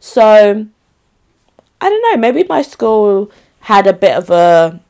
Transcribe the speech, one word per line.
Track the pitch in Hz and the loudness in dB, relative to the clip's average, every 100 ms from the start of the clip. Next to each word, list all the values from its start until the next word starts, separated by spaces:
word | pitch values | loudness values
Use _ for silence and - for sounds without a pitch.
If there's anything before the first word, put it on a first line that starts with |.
So, | - - 220 214 208 202 214 _ _ _ _ _ _ _ _ _ _ _ | -8 0 4 4 2 0 -8 _ _ _ _ _ _ _ _ _ _ _
I | 381 | -4
don't | 427 466 | -2 -2
know, | 427 | -2
maybe | 226 254 370 | -2 -2 -4
my | 320 | -4
school | 277 - 226 220 208 196 208 _ _ _ | -6 -6 -4 -2 -2 -2 -6 _ _ _
had | - 202 196 | -2 0 0
a | |
bit | 185 196 127 | 0 -2 -2
of | 175 | -2
a | 175 175 170 165 175 | 0 2 2 0 -4